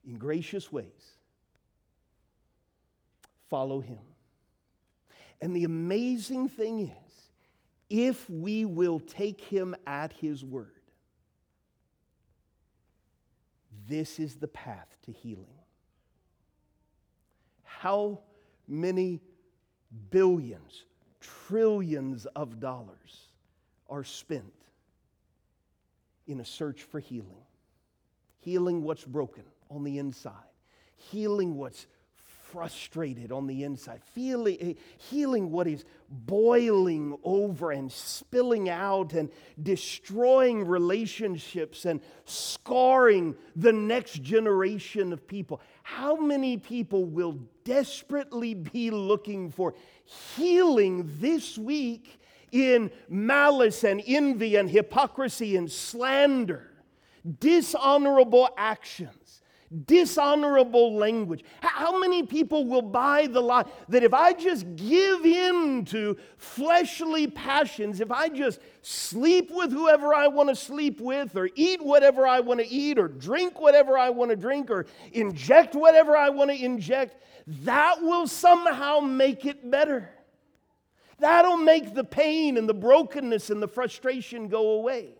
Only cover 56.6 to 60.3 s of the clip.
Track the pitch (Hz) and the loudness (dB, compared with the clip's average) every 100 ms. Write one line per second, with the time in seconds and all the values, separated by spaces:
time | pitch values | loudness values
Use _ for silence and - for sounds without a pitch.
56.6 | - _ _ _ _ _ 170 156 285 349 | -12 _ _ _ _ _ -14 -2 2 4
57.6 | 277 294 269 285 277 277 247 240 254 190 | 2 0 2 4 4 6 6 6 4 0
58.6 | 214 214 - - 160 - _ _ _ _ | -4 -4 -10 -14 -14 -16 _ _ _ _
59.6 | _ 160 139 339 330 - 285 | _ -14 4 4 4 0 2